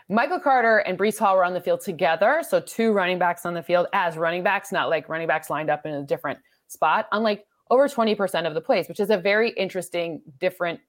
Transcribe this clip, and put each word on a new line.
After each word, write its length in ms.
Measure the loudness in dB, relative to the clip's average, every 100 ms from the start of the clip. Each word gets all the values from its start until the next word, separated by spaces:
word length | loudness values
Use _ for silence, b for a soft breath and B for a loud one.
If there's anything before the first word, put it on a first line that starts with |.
| _
Michael 300 | -2 0 0
Carter 400 | 2 4 4 4
and 180 | 2 0
Breece 200 | -2 2
Hall 200 | 2 4
were 80 | 2
on 80 |
the 80 | 0
field 180 | -2 -2
together. 640 | -2 -2 0 2 2 2 0
So 140 | -2
two 320 | -2 -2 0
running 260 | 2 0 0
backs 280 | 0 -2 -6
on 80 |
the 100 | -6
field 240 | 0 0 2
as 240 | 0 0 0
running 260 | -2 0
backs, 300 | 0 -2 -2
not, 160 | -2 0
like, 180 | -2 -2
running 200 | -6 -2
backs 220 | -2 -2
lined 200 | -4 -2
up 160 | -2 -4
in 80 |
a 100 | -8
different 360 | -4 -4 -4 -8 _ _ _
spot, 400 | -2 0 2 0
on, 100 | -2
like, 220 | 0 -2 -8 _ _
over 180 | 2 4
twenty 280 | 2 0 0
percent 300 | 0 0 -2
of 80 |
the 60 | -4
plays, 300 | 0 0 0
which 100 | -4
is 100 | 0
a 60 | 0
very 360 | 2 2 0
interesting, 680 | -2 -4 -6 -6 -6 -6 -8 -14 -4
different 420 | -4 -2 -4 -6